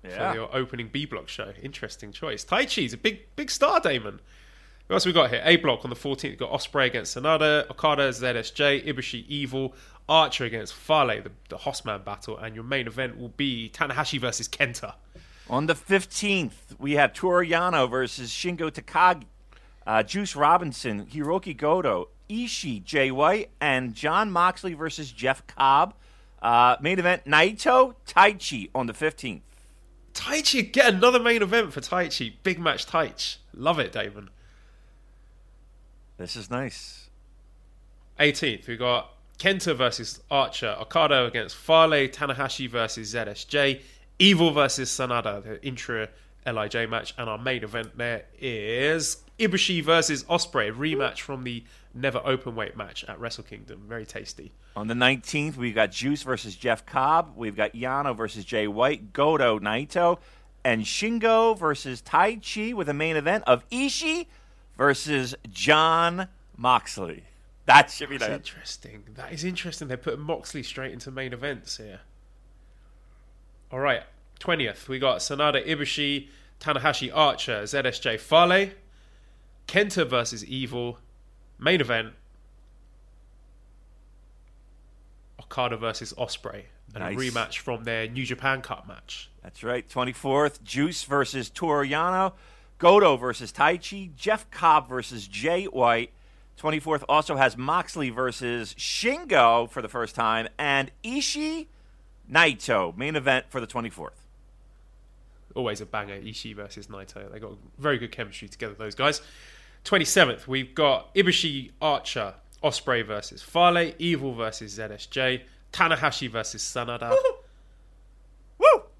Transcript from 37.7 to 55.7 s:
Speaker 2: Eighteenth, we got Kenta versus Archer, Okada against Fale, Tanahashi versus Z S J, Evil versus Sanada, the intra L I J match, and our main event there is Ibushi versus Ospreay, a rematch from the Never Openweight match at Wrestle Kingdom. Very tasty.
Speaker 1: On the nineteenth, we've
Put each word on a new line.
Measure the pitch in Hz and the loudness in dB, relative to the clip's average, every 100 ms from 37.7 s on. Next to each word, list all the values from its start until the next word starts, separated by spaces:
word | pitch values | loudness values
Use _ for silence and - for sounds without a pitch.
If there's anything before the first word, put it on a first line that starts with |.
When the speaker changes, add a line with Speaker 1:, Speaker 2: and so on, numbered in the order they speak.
| - - - - - | -20 -20 -20 -20 2
Speaker 2:
Eighteenth, | 147 143 147 104 - | 2 2 -4 -4 -10
we | 113 | -4
got | 123 120 - - - - | -2 -2 -4 -20 -20 -4
Kenta | 190 190 175 143 | -2 0 -2 0
versus | 123 120 113 - - | 0 0 -10 -14 -2
Archer, | 139 131 - 117 104 | 0 0 -2 -6 -6
Okada | 110 165 151 135 | -2 2 4 4
against | 120 117 104 - | 2 -2 -6 -10
Fale, | - 160 160 147 135 | 4 6 8 4 0
Tanahashi | - 143 127 135 - 127 | -2 -4 -2 -4 -4 -4
versus | 117 113 - 104 | -2 -4 -4 -8
Z | 117 | -6
S | 104 101 | -6 -10
J, | - 147 139 131 - - - _ | -4 0 2 0 -10 -20 -20 _
Evil | 196 180 165 | 8 8 6
versus | 147 139 - 127 | 6 2 2 -4
Sanada, | - 127 120 110 101 | -4 -2 -2 -2 -8
the | 107 110 | -10 -10
intra | 139 123 - 113 107 - - - | -10 -10 -6 -6 -6 -12 -20 -10
L | 131 110 | -6 -4
I | 104 | -4
J | 120 113 | -4 -4
match, | 113 - - | -4 -6 -10
and | 117 | -8
our | 107 | -6
main | 127 123 | -4 -4
event | 107 117 110 113 | -6 -8 -8 -6
there | 120 113 - - | -6 -6 -10 -10
is | 135 113 104 120 143 160 139 - - - | -8 -6 -4 -2 0 0 -2 -6 -12 -2
Ibushi | 214 180 - 170 | 0 2 0 0
versus | 151 165 160 143 | 4 4 2 -4
Ospreay, | - 170 - 135 104 | -2 -2 0 -2 -2
a | |
rematch | 113 156 139 131 - | -4 -4 -2 -4 -6
from | - 135 | -10 -10
the | 127 120 - - - | -8 -10 -14 -20 -20
Never | 120 131 123 | -6 -4 -2
Openweight | - 131 131 113 104 - | -2 -4 -4 -8 -8 -8
match | 98 - | -12 -12
at | - 95 | -14 -10
Wrestle | 117 - | -10 -10
Kingdom. | - 107 104 110 104 | -14 -18 -18 -18 -12
Very | 113 | -12
tasty. | 110 - 98 - - - - | -12 -14 -14 -16 -20 -20 -16
Speaker 1:
On | 104 107 | -10 -6
the | 120 | 4
nineteenth, | 127 131 - 151 151 131 | 4 4 -4 -4 -4 -4
we've | 120 | -2